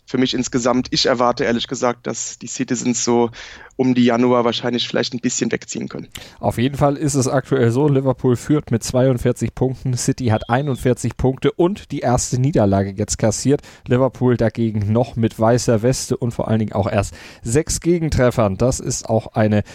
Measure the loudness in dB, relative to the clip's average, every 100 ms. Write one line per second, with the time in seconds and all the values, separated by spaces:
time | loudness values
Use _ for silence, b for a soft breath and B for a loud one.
0 | -6 0 0 0 -2 -2 0 0 0 -2
1 | 0 2 2 0 0 -2 -4 -2 -2 -2
2 | -6 -8 -8 -10 -12 -8 -4 -2 -2 -2
3 | 2 2 2 -2 B B B B 0 4
4 | 4 4 4 4 2 0 -2 -4 -2 -2
5 | -4 -4 -4 -2 -2 -4 -6 -10 -10 -10
6 | -14 B B B -4 0 -2 2 0 2
7 | -2 0 0 0 0 2 2 2 2 2
8 | 0 0 0 0 0 -2 0 -4 -2 2
9 | 2 2 0 -2 -4 -2 -4 -2 -4 -2
10 | -2 0 0 0 0 -2 0 -2 0 0
11 | -2 -2 0 0 0 2 0 0 -8 -4
12 | 0 0 0 0 0 2 4 2 0 -2
13 | -6 -2 0 0 0 0 -2 B B 2
14 | 2 0 0 2 0 0 -2 0 0 0
15 | 0 0 -2 2 2 2 2 2 2 0
16 | -2 -4 -4 -4 -2 0 0 -2 0 0
17 | -2 -6 B B -2 0 0 -2 0 0
18 | 0 2 2 4 0 2 0 0 -4 -6
19 | -2 -2 -2 0 2 2 0